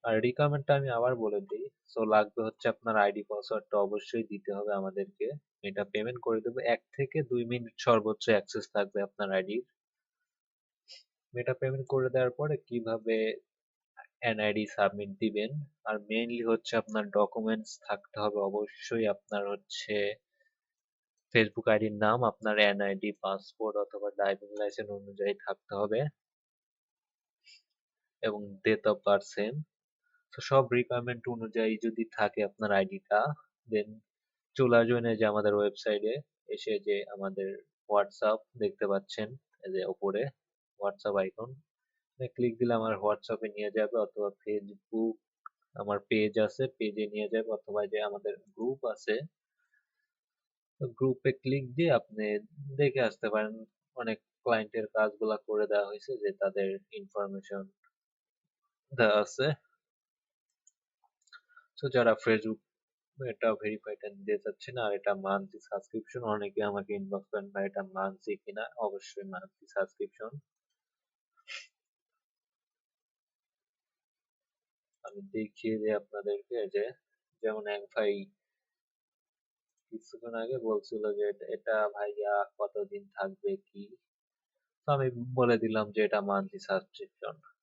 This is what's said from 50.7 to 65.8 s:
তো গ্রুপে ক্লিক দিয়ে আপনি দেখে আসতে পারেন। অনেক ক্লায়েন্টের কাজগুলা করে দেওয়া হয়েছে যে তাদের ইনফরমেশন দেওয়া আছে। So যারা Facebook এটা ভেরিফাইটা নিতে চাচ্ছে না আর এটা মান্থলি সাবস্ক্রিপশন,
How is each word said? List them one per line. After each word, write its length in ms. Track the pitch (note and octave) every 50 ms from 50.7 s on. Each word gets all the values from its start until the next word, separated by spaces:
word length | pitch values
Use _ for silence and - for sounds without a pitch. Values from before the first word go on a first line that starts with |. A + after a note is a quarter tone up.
| _
তো 60 | _ C#3+ B2 A#2 -
গ্রুপে 320 | C3 C3 B2+ - _ C3+ C3 - _
ক্লিক 220 | C3 C3 C#3 C3 B2 B2
দিয়ে 140 | C#3 E3+ E3 C3+ A2+
আপনি 260 | - _ G#2+ G#2+ G#2+ G#2 G#2 G#2 G#2+ - _ D3 C#3+ C#3 C3+ C#3
দেখে 220 | C#3+ C#3 - C3+ A#2+ A2
আসতে 180 | - _ - G#2+ G#2+
পারেন। 200 | G#2+ G#2+ G#2+ A2 A2 - _ _ _ _ _ _ C3
অনেক 160 | A#2 A2+ A2 - _ _ _ _ _
ক্লায়েন্টের 420 | B2 A#2 A2 G#2+ G#2+ - A2+ G#2+ G#2 _
কাজগুলা 420 | A2 G#2+ G#2+ G#2 G#2 A2 A2 G#2+ G#2 _
করে 180 | - G#2+ G#2+ G#2+ G2+
দেওয়া 180 | G#2 G2+ G2+ G2
হয়েছে 220 | G#2 G#2 - - G2 G2 G#2
যে 60 | G2+ G3 _
তাদের 260 | G3 G3 G3 G3 G3 G3 G3 G3 G3 _ - G#3+
ইনফরমেশন 640 | G3+ G3 _ G#3 G3+ G3 G3 G3 G3 - G3+ G3 G3 G3 G3 _ _ _ _ _ _ _ _ _ _ _ _ _ _ _ _ _ _ _ _ _ _ _ C#3
দেওয়া 200 | B2+ A#2 G#2+ G#2 G#2 G#2
আছে। 240 | - - - C3 D3+ D3 _ _ _ _ _ _ _ _ _ _ _ _ _ _ _ _ _ _ _ _ _ _ _ _ _ _ _ _ _ _ _ _ _ _ _ - - _ _ _ - _ _ _
So 60 | - - C3+ B2+
যারা 180 | B2+ A#2+ A2+ A2 - -
Facebook 340 | A#2 A2 G#2+ A2 A2+ A2 - _ _ _ _ _ _ _ _ _ _ _ C#3 C3+ B2
এটা 160 | G#2+ _ - A2+ G#2+ -
ভেরিফাইটা 460 | - G#2+ G#2+ G#2+ _ G#2+ G#2 _ - G#2 G2+
নিতে 200 | G2 G2 G#2 G#2 G2+ _
চাচ্ছে 260 | G#2+ G2 _ - - B2
না 60 | B2+ A2+
আর 40 | G#2 G2+ F#2+
এটা 140 | - G#2 G2+ G2 F#2+
মান্থলি 340 | G2 G2 G2 G2 F#2+ - G#2+ - -
সাবস্ক্রিপশন, 520 | G#2+ G2